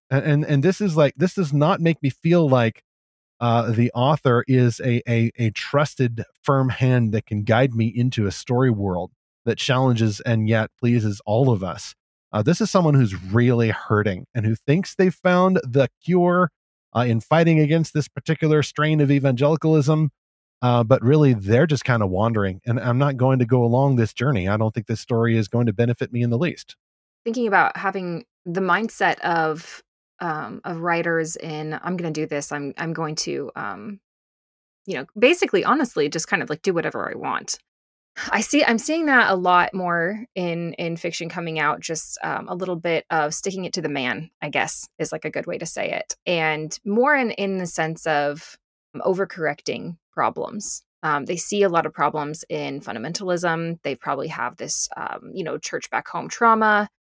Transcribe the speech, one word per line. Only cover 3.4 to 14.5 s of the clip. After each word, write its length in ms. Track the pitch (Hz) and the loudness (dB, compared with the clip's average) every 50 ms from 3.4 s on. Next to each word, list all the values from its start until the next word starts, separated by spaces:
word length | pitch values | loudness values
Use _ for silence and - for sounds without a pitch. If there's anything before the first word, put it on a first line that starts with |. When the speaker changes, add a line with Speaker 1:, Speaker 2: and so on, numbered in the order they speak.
Speaker 1:
uh, 320 | 120 120 117 120 113 107 113 | 0 2 2 2 2 2 2
the 180 | 110 117 120 - | 2 2 2 2
author 500 | 120 123 139 156 143 - 135 120 120 123 - | 2 2 2 2 2 2 2 2 2 2 4
is 320 | 131 127 123 120 113 - | 4 4 4 4 2 0
a, 220 | - 131 120 120 - - | -2 0 0 0 0 0
a, 220 | 117 117 113 117 - | 0 2 2 0 0
a 140 | - 120 110 | 0 -2 -2
trusted, 760 | 101 - - - - 143 151 139 - - 131 120 117 113 104 - _ _ - | -2 -4 -6 -2 0 0 0 0 0 -2 -2 -2 -2 -4 -10 -10 _ _ 0
firm 260 | - 139 135 131 127 | 0 2 2 2 0
hand 440 | 110 - 127 127 127 123 117 110 104 | 0 0 2 2 4 4 2 2 0
that 140 | 113 - | -2 -4
can 160 | - 107 104 104 | -4 -4 -4 0
guide 320 | 110 110 117 135 139 117 | 2 4 4 4 2 2
me 180 | 113 110 117 95 | 0 -2 0 0
into 320 | 120 120 127 - - 104 | 0 0 0 0 0 -2
a 40 | 98 | -2
story 400 | 87 - - - 123 123 131 131 | -2 -4 -4 -2 0 2 2 2
world 400 | 113 101 101 98 90 87 90 92 _ _ _ _ _ _ - | 2 0 0 -2 -2 -4 -6 -8 _ _ _ _ _ _ -4
that 140 | 117 110 - | -4 -4 -2
challenges 640 | - - 131 127 131 131 123 110 113 107 101 - | 0 0 0 2 2 2 2 2 2 0 0 -2
and 280 | - 120 117 110 107 107 | -2 0 0 0 2 2
yet 220 | 113 110 110 - _ _ | 2 0 0 -2 _ _
pleases 420 | - 120 120 120 107 107 98 104 - | 0 2 2 2 2 0 -2 -4 -4
all 240 | - 104 113 139 131 | -2 0 2 4 4
of 120 | 117 95 95 | 2 2 0
us. 320 | 90 80 - - - - _ _ _ _ _ _ _ - | -4 -8 -8 -12 -16 -18 _ _ _ _ _ _ _ -4
Uh, 100 | 104 107 | -2 2
this 180 | 127 175 - | 2 2 2
is 100 | 226 - | 0 0
someone 240 | - 196 175 156 143 | 2 2 4 4 6
who's 280 | 135 127 101 95 87 90 | 4 4 2 0 -4 -6
really 480 | 92 98 117 120 123 123 117 117 113 | 0 2 2 4 4 4 4 2 0
hurting 540 | 104 - - - 110 104 104 107 95 90 92 - - | 0 -2 -2 0 2 2 2 0 -2 -4 -8 -8 -4
and 120 | 117 107 | -2 0
who 80 | 107 | 0